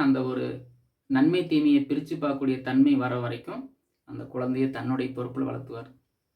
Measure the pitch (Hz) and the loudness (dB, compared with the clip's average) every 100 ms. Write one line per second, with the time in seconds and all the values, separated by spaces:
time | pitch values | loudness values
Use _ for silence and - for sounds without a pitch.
0 | 139 131 127 127 - - - _ _ _ | 2 2 0 -4 -6 -8 -14 _ _ _
1 | - 131 156 180 165 151 147 143 139 139 | -2 4 4 4 2 2 6 4 2 -2
2 | - 160 147 135 135 131 - 131 143 135 | -4 -4 -2 0 0 -2 0 4 6 4
3 | 123 123 120 117 - 226 - _ _ _ | 2 -2 -4 -6 -10 -12 -12 _ _ _
4 | - - - 127 127 131 135 120 120 131 | -16 -14 -10 -6 -4 0 -2 -2 -4 -2
5 | 127 123 120 131 131 120 120 117 - _ | -4 -6 -8 -6 -6 -6 -10 -14 -16 _
6 | _ _ _ | _ _ _